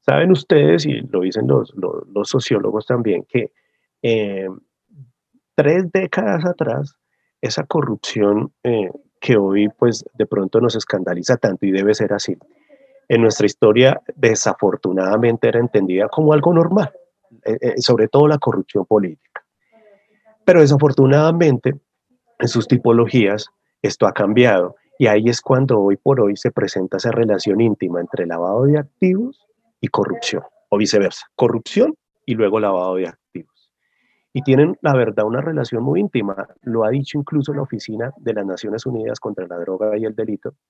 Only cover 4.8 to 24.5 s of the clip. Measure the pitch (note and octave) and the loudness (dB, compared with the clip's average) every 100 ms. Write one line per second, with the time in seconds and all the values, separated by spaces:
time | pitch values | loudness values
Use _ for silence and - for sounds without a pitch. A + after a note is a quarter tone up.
4.8 | _ D#3+ B2+ _ _ _ _ - C#3+ E3+ | _ -20 -20 _ _ _ _ 0 2 2
5.8 | F#3 F#3+ F#3 - G#3 F#3 F3 F3 C#3 A#2+ | 0 -4 -2 -2 -2 -2 -2 -4 -4 -4
6.8 | C#3+ _ _ _ _ _ B2 - - D#3+ | -8 _ _ _ _ _ -6 -6 -4 -2
7.8 | C#3 G#2+ - - G2+ G#2 C#3+ _ B2 A#2 | -2 -4 -6 0 2 2 -2 _ -2 -2
8.8 | F#2 - _ _ - A2+ G2 G2 G#2 - | -2 -8 _ _ 2 2 4 2 0 2
9.8 | A#2+ A2 - - G#2+ G2+ F#2+ A2+ A#2+ A2 | 0 0 -10 -6 -4 -2 0 0 0 -2
10.8 | - G2 F#2 F2+ - - A2+ F#2 G2 F#2+ | -4 -4 -4 -6 -2 0 0 -2 -2 0
11.8 | G2 G#2+ G#2 G2+ - F2+ _ _ _ - | 0 0 -2 -4 -6 -10 _ _ _ -20
12.8 | _ _ _ A#2 A2+ - G#2 - A2+ G#2+ | _ _ _ 2 2 2 -2 2 4 6
13.8 | C3 D3 - - B2+ A2 - F#2+ G2+ F#2 | 4 4 -8 -2 0 0 -2 0 -2 0
14.8 | F#2+ F#2 F#2 A2 A#2+ A#2 A#2 A#2 A#2+ G#2+ | -4 -2 0 2 0 0 0 0 0 0
15.8 | F#2+ F#2 G#2+ - D#3 D3+ D3+ E3+ E3 F#3+ | 0 0 0 0 2 4 4 2 2 0
16.8 | D#3 - _ _ _ A#2 - A2 B2 B2+ | -2 -6 _ _ _ _ -6 -2 -2 -2
17.8 | B2 A#2 A2 C#3 D3+ D3 - F#2+ F#2 G#2 | -2 0 2 4 2 2 -2 -4 -4 -4
18.8 | F#2 G#2+ F#2 D2+ _ - _ _ _ _ | 0 0 0 -8 _ -20 _ _ _ _
19.8 | _ _ _ _ _ _ - F3 D3 C#3+ | _ _ _ _ _ _ 4 6 6 6
20.8 | D3 C#3 C3+ C#3 D#3 E3+ E3 B2 B2+ C#3 | 4 4 4 6 4 4 2 2 -2 -6
21.8 | _ _ _ _ _ _ A#2+ A#2+ G#2+ B2 | _ _ _ _ _ _ -2 -2 0 2
22.8 | A#2+ A#2 A2+ B2+ G2+ G#2 - _ _ _ | 4 4 4 2 2 0 -8 _ _ _
23.8 | G#2 - G#2 - G2+ A2 B2 | -6 0 0 2 0 4 4